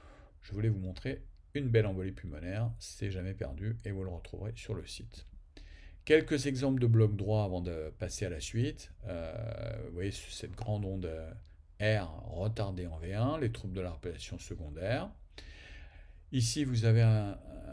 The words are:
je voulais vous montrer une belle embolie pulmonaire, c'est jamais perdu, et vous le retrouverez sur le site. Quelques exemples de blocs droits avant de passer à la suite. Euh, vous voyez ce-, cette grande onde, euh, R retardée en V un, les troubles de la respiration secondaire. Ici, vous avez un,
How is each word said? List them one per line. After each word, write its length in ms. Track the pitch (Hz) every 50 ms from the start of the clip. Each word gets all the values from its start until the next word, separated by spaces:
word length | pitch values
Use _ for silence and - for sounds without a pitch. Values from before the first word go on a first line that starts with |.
| - - - - - - - -
je 100 | - -
voulais 160 | 98 101 107
vous 140 | 113 104 95
montrer 420 | 92 92 92 - - 131 135 - - - - - - - -
une 160 | 151 139 123
belle 160 | 113 113 104
embolie 260 | 101 95 92 92 95
pulmonaire, 580 | 87 - - 90 73 73 82 90 95 107 117 117 117 -
c'est 320 | - - - - 104 101
jamais 220 | 95 92 90 95 98
perdu, 440 | - - - 73 80 98 110 113 113 -
et 60 | 107
vous 120 | 98 95 95
le 60 | 92
retrouverez 420 | 87 82 - - - 87 95 110 113
sur 180 | 113 - - 104
le 120 | 85 78
site. 400 | - - - - - - - - - - - - - - - - - - - - - - - -
Quelques 440 | - 151 156 156 - 160 139 127
exemples 340 | 143 135 123 139 135 135 127
de 60 | 120
blocs 280 | 113 113 113 110 104 104
droits 300 | 95 95 101 107 107 104
avant 160 | 95 90 87
de 320 | 90 87 85 80 78 78 - -
passer 260 | 92 - - - 101
à 40 | 92
la 120 | 85 76
suite. 500 | - - - 113 123 151 151 - - - - - -
Euh, 800 | 101 90 85 82 80 80 78 76 - - - - 50 - - -
vous 60 | - 85
voyez 180 | 87 95 101
ce-, 200 | 110 - - -
cette 200 | - - - 85
grande 320 | - - 107 107 107 104 101
onde, 220 | 95 95 95 90
euh, 260 | 82 80 80 80 80 - 113 - - - - - - - -
R 320 | 104 107 110 104 92 80 78 80 -
retardée 640 | - 78 85 95 110 110 117 104 98 95 90 90
en 100 | 85 80
V 160 | 80 82 90 98
un, 260 | 104 120 139 156 160
les 140 | 135 110 113
troubles 200 | - - 95 90
de 60 | 95
la 120 | 90 87
respiration 460 | 80 - - 90 82 - - - 90
secondaire. 720 | 85 - - 87 76 78 73 71 80 90 101 123 151 180 208 - - - - - - - - - - - - - - - - - - - - - - - - -
Ici, 320 | 131 117 113 - 151 143
vous 180 | 131 123 113 110
avez 200 | 113 110 117 113
un, 360 | 113 110 107 104 101 95 - - - - - - -